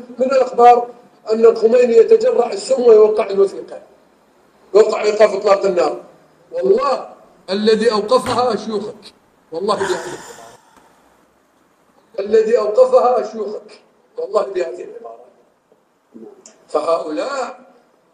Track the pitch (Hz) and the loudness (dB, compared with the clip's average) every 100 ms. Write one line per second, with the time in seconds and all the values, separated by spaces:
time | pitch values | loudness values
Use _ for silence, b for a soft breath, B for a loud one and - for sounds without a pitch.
0 | - - 262 269 240 - 240 240 - - | -14 -6 -2 0 0 4 6 6 2 -12
1 | _ _ - 226 226 - 220 247 240 226 | _ _ -6 2 4 4 2 4 4 4
2 | 208 220 254 226 233 196 - 262 240 214 | 6 4 4 0 -2 -6 -4 0 6 6
3 | 214 214 196 196 196 - - - - _ | 6 2 -2 0 -2 -2 -16 -18 -20 _
4 | _ _ _ _ _ _ _ 196 220 214 | _ _ _ _ _ _ _ 2 2 0
5 | 214 214 214 196 202 196 196 175 151 - | -2 2 2 2 -2 0 0 -2 -4 -6
6 | - _ _ _ _ 170 190 - 269 247 | -14 _ _ _ _ -6 -2 0 0 -4
7 | - - _ _ - 202 214 220 226 214 | -8 -20 _ _ -10 -4 0 0 0 -2
8 | 208 247 - 240 247 208 220 208 214 - | 0 -2 0 -2 -2 -4 -6 -8 -10 -14
9 | - _ _ _ _ 165 202 190 190 180 | -20 _ _ _ _ -8 -4 -4 -4 -6
10 | 175 - - - - - _ _ _ _ | -8 -14 -18 -20 -20 -20 _ _ _ _
11 | _ _ _ _ _ _ _ _ _ _ | _ _ _ _ _ _ _ _ _ _
12 | _ - 208 220 220 233 214 247 254 254 | _ -10 0 0 2 0 0 2 4 4
13 | 240 240 208 226 202 - - - _ _ | 2 0 -4 -8 -10 -12 -16 -20 _ _
14 | _ - 165 202 196 180 165 - - - | _ -14 -6 -4 -4 -6 -8 -10 -16 -18
15 | 117 - - _ _ _ _ _ _ _ | -20 -20 -20 _ _ _ _ _ _ _
16 | _ - - - - _ _ 151 156 165 | _ -20 -20 -20 -20 _ _ -6 -2 -4
17 | 160 151 220 277 240 - - _ _ _ | -4 -8 -8 -8 -10 -12 -20 _ _ _
18 | _ | _